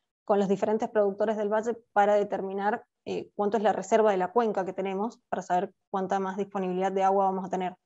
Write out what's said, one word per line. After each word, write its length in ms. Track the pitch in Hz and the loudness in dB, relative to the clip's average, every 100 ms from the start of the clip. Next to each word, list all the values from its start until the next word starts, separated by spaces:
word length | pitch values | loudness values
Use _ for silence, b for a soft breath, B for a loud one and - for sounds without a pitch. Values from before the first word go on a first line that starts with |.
| _ _ - | _ _ 0
con 140 | 202 | 2
los 80 | 190 | 2
diferentes 420 | 196 214 220 233 | 0 0 0 0
productores 480 | 220 202 196 214 214 | 2 0 0 -2 0
del 100 | 208 | -2
valle 280 | 214 226 226 - | -2 -2 -6 -2
para 220 | 208 202 208 | 2 4 4
determinar, 680 | 202 196 190 196 202 233 - _ - | 2 -4 -6 -4 -2 -4 -8 _ -10
eh, 260 | 175 170 - | -8 -8 -4
cuánto 220 | 202 214 | -2 2
es 60 | |
la 100 | 208 | 2
reserva 360 | 190 185 226 214 | 0 2 4 4
de 80 | 190 | 2
la 140 | 180 | 0
cuenca 340 | 240 226 196 190 | 2 2 0 -4
que 80 | |
tenemos, 460 | 185 190 190 226 - _ | -4 -4 -4 -4 -8 _
para 140 | 185 | -6
saber 280 | 185 180 190 _ _ | -2 -2 -2 _ _
cuánta 280 | 196 185 196 | -6 -2 -2
más 160 | 190 185 | -2 -4
disponibilidad 560 | 196 202 185 180 190 | -6 -4 -4 -2 -2
de 120 | 190 | 2
agua 220 | 190 196 190 | 2 4 2
vamos 200 | 185 185 | 0 -4
a 40 | |
tener. 260 | 190 180 - | -4 -4 -8